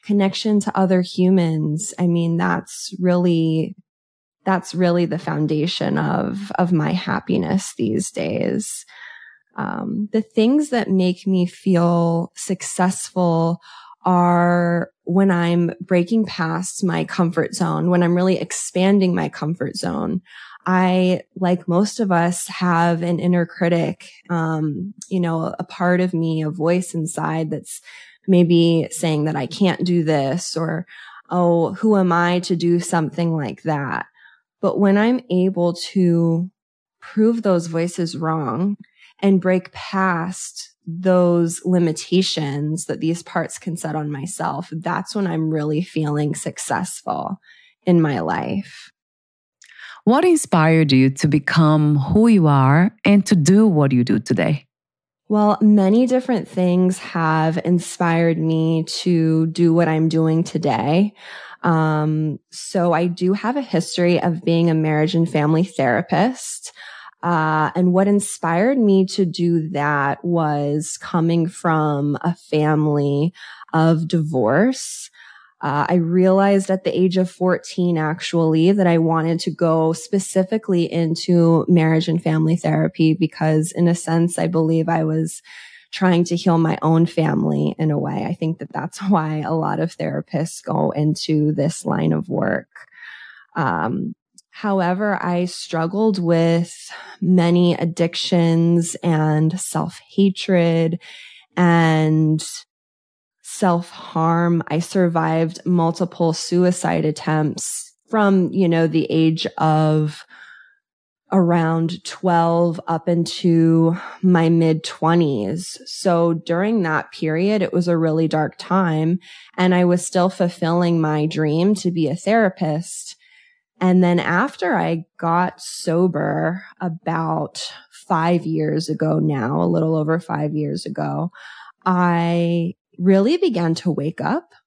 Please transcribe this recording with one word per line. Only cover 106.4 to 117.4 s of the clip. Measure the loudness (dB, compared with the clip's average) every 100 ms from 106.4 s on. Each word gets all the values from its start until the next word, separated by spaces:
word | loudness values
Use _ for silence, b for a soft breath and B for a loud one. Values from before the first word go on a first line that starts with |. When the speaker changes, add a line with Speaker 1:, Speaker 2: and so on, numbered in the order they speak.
| -2 2 2 0 -2 -2 -2
Speaker 1:
attempts | -4 -2 -2 -2 -4 -8 -10 -12 _ _
from, | 0 2 4 2
you | 0 2
know, | 2 2
the | 0 0
age | 2 2 2 -6 -2
of | 0 2 2 2 0 -6 -20 B B B B B _ _ _ _ _
around | 2 4 2 2 0 -2 -6 -14
twelve | -6 0 2 2 2 0 -2 -6
up | -6 -2
into | 0 -2 -2 2 4 4 4 2 0 B B
my | 2 4 4
mid-twenties. | 4 2 0 -4 -4 0 2 2 0 -4 -6 -8 -16 -16
So | -4 0 2 2
during | -2 -2 -2 0 0
that | 0 -2 -6
period, | -6 -4 -2